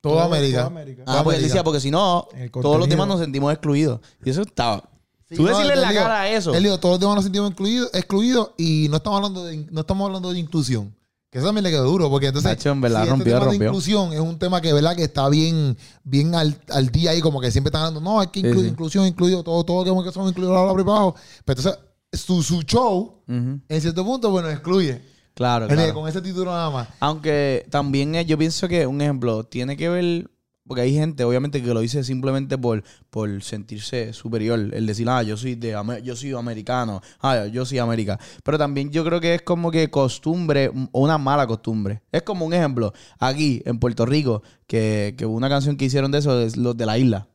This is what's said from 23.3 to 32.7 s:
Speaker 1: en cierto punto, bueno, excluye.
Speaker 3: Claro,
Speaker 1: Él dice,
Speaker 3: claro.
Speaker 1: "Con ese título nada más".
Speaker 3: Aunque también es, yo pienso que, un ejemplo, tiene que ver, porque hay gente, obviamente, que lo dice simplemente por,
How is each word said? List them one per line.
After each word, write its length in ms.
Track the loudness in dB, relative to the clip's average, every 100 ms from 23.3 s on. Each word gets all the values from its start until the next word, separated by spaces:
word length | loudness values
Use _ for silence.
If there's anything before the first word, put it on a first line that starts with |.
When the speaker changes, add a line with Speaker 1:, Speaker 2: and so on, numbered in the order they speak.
| -4 -4 -6 _
Speaker 1:
en 140 | -2
cierto 240 | -2 -2 -2
punto, 240 | 0 0
bueno, 180 | 0 -2
excluye. 500 | -6 0 2 2 -2 -10 _ _ -4
Speaker 3:
Claro, 300 | 0 0 2
Speaker 1:
Él 60 |
dice, 120 | 2
Speaker 3:
claro. 160 | 2 0
Speaker 1:
"Con 100 | -6
ese 120 | -6
título 300 | -6 -6 -4
nada 180 | -2 -4
más". 160 | -4 -8 -4
Speaker 3:
Aunque 680 | -2 -2 -2 0 0 -2 -2
también 460 | -2 0 0 0 -2
es, 100 | 0
yo 120 | 0
pienso 300 | 0 0 -2
que, 200 | 0 0
un 140 | 0
ejemplo, 420 | 0 0 -2 -2
tiene 320 | -4 -8 -6 -4
que 120 | -2
ver, 400 | 0 0 -2 -6 _ _ _ _
porque 160 | -2
hay 120 | 2 2
gente, 280 | 0 0 0
obviamente, 360 | 2 0 -4
que 120 | -2
lo 80 | 0
dice 220 | 0 -2
simplemente 540 | -4 -4 -2 -2 -2 -2
por, 260 | -2